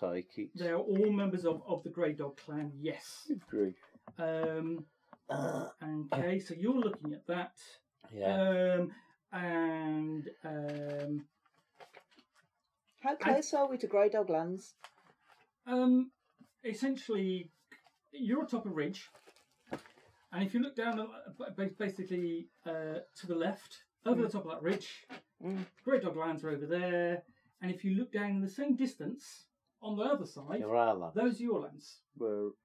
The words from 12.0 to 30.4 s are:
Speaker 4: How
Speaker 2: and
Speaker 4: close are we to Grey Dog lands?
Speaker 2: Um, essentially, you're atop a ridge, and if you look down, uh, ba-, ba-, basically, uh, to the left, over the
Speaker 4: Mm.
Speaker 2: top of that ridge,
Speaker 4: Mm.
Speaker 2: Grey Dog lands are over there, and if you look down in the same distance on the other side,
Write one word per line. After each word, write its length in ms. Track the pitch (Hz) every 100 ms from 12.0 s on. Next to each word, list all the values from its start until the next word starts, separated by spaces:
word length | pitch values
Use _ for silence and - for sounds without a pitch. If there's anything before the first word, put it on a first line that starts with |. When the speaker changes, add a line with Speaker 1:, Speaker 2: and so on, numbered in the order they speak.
| - _ _ _ _ _ _ _ _ _
Speaker 4:
How 100 | 269
Speaker 2:
and 80 | 302
Speaker 4:
close 320 | - 269 285
are 120 | 294 277
we 100 | 254
to 80 | 214
Grey 220 | 202 208
Dog 180 | 214 185
lands? 440 | 160 170 185 - - - _ _ _ _ _ _ _ 247
Speaker 2:
Um, 460 | 254 254 254 254 - _ _ - _
essentially, 840 | 247 208 269 262 - 214 190 185 165 _ _ - _ _ _
you're 320 | 285 226 262
atop 220 | - 240 208
a 40 |
ridge, 380 | 156 151 190 - - - - _ _ - - - - - _ _
and 120 | 180
if 80 | 190
you 80 | 240
look 160 | 277 226
down, 240 | 226 220
uh, 60 | 220 - - -
ba-, 160 | 247 196
ba-, 140 | 196 -
basically, 720 | 202 190 185 180 175 165 170 _ -
uh, 340 | 160 156 156 - -
to 100 | 180
the 80 |
left, 500 | 165 170 196 - - _ _
over 160 | 233 240
the 60 | 220
Speaker 4:
Mm. 40 |
Speaker 2:
top 120 | 202
of 60 | 170
that 120 | 160
ridge, 440 | 156 196 - - - - - -
Speaker 4:
Mm. 220 | 175 196 180 _
Speaker 2:
Grey 160 | - 269
Dog 160 | 185 156
lands 280 | 160 147
are 60 | 156
over 160 | 143 147
there, 580 | 175 180 175 175 175 - _ _ -
and 100 | 185
if 140 | 180
you 100 | 196 190
look 160 | 247
down 180 | 208 202
in 100 | 196
the 80 | 190
same 280 | - 285 254
distance 720 | 262 - 147 - - - - _ _ _
on 140 | 214 208
the 80 |
other 200 | 240 285 170
side, 340 | -